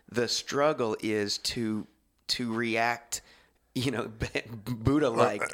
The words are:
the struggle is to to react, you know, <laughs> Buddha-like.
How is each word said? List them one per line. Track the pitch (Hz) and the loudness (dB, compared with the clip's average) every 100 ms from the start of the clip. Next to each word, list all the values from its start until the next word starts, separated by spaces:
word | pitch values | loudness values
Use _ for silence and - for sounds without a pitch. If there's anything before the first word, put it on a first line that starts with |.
| - | -6
the | 120 113 | -2 0
struggle | - - 135 151 147 113 - | -2 -2 2 2 2 0 0
is | 107 107 104 - | 0 0 0 -2
to | - 123 110 107 - _ _ _ - | -4 -2 -2 -2 -6 _ _ _ -6
to | - 120 | -4 -2
react, | 113 117 113 117 120 - - - - _ _ _ | -2 0 2 2 0 -6 -10 -10 -20 _ _ _
you | 127 127 | -2 0
know, | 117 117 110 120 147 | 0 -4 -6 -6 -4
<laughs> | - 117 | -6 -8
Buddha-like. | 107 117 117 147 135 117 120 104 - | -8 -2 2 4 4 4 4 2 2